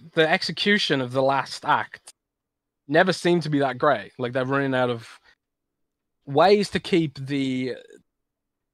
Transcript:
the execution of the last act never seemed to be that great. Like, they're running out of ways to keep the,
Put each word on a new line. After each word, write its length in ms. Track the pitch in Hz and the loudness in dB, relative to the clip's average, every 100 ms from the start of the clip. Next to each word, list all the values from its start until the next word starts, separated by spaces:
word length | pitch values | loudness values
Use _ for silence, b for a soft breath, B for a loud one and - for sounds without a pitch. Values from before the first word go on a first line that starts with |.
| 151 | -4
the 140 | - 156 | 0 2
execution 720 | 180 - 170 208 202 - 143 | 2 -2 -2 0 2 2 -2
of 120 | 127 | -2
the 100 | 131 | 0
last 420 | 135 135 123 - | 2 0 -2 -6
act 480 | - 135 110 - - - _ _ _ _ _ _ - | 0 0 -2 -12 -20 -20 _ _ _ _ _ _ 0
never 260 | 151 190 | 2 2
seemed 280 | 175 180 175 | 2 0 0
to 60 | 151 | 0
be 100 | 143 | 0
that 180 | 139 123 | -2 0
great. 340 | 151 123 95 - | 0 0 -2 -8
Like, 140 | 123 | -6
they're 100 | 127 | -4
running 300 | 127 139 139 | -2 -2 0
out 160 | 131 123 | 0 -2
of 280 | 117 113 - b _ _ _ _ _ _ _ _ _ - | -4 -10 -20 b _ _ _ _ _ _ _ _ _ -4
ways 440 | 139 175 208 196 | 2 4 4 2
to 100 | 190 | -4
keep 380 | - 185 160 - | 0 0 0 -4
the, 580 | 135 143 135 127 127 117 - - _ _ _ _ _ _ _ | -6 -4 -2 -4 -6 -8 -14 -20 _ _ _ _ _ _ _